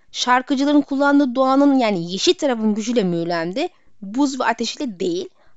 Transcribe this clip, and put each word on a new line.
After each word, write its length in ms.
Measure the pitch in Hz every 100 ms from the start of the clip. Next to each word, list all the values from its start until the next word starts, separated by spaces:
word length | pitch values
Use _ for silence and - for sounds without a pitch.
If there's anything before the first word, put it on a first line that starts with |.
| _
Şarkıcıların 680 | - 247 254 - 269 285 294
kullandığı 540 | 285 269 285 285 277
doğanın, 440 | 247 262 269 285 262
yani 340 | 220 185 170
yeşil 220 | 190 349
tarafın 400 | - 294 233 220
gücüyle 300 | 208 214 240
mühürlendi. 640 | 185 170 170 170 170 208 359 _ - -
Buz 380 | 196 233 285 269
ve 40 |
ateş 320 | 233 233 226 -
ile 240 | 285 175
değil. 280 | 185 175 - _ -